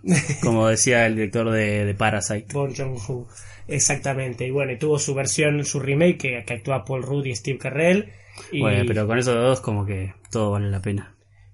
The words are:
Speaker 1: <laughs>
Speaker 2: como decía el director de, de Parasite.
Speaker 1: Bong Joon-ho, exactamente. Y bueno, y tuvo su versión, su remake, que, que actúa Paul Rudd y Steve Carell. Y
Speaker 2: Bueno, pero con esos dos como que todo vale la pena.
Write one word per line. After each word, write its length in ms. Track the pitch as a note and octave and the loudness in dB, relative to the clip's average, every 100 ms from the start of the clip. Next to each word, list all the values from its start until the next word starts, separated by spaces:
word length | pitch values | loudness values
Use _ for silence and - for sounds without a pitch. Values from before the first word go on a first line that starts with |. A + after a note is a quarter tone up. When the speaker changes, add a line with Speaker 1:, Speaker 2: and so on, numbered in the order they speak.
Speaker 1:
<laughs> 380 | - D#3+ - C#3+ | 2 2 2 -2
Speaker 2:
como 260 | B2 A2+ A2 | 2 4 4
decía 360 | A2+ C3 A#2+ A2+ | 4 4 4 4
el 100 | A2 | 2
director 340 | G#2+ A#2+ A2+ | 0 0 0
de, 340 | A2 G#2 G#2 | 2 2 0
de 100 | G2+ | 0
Parasite. 520 | G2+ A2 G#2+ - G#2+ G#2+ | 2 0 0 -2 -6 -4
Speaker 1:
Bong 200 | C#3+ C#3 B2 | -4 -4 -4
Joon-ho, 500 | C3+ B2+ - B2+ A#2+ - - - - | -6 -6 -8 -8 -10 -18 -20 -16 -6
exactamente. 800 | C#3+ - C#3 C#3 C3+ C3 A2+ B2+ | -2 0 0 -2 -4 -4 -6 -2
Y 40 | |
bueno, 220 | C#3 C3+ | -2 -2
y 60 | A#2 | -2
tuvo 200 | D3+ D3 | 0 0
su 160 | C#3+ | 0
versión, 500 | C3+ C3+ - D3+ D3 | -2 -2 2 2 2
su 160 | C#3 C#3+ | -2 -4
remake, 360 | C3 C#3 F3 F3 | 0 4 4 2
que, 260 | C3+ A#2+ G#2+ | -2 -4 -6
que 80 | |
actúa 300 | A#2 - C3 | -6 -4 -4
Paul 180 | - C3 | -2 -6
Rudd 240 | A#2+ C#3+ C3 | -2 -2 -2
y 80 | |
Steve 240 | A2 - B2+ | -4 -6 -6
Carell. 520 | C3 C3 E3+ F#3+ G#3+ - - - - | -4 2 4 4 0 -12 -20 -20 -8
Y 80 | D3+ | 0
Speaker 2:
Bueno, 240 | A2 G2+ F#2+ | 2 2 2
pero 200 | G#2+ G#2+ | 2 2
con 120 | A#2 | 2
esos 160 | B2 | 2
dos 260 | A#2 B2+ C3 | 4 4 2
como 240 | - G#2 G2+ | 0 -2 -2
que 280 | F#2+ F#2 - - | -4 -6 -10 -6
todo 220 | A#2 G#2 | -2 0
vale 180 | G2+ G2+ | 0 0
la 100 | G2 | -2
pena. 320 | G#2 G2+ - _ _ _ - | -2 -4 -6 _ _ _ -20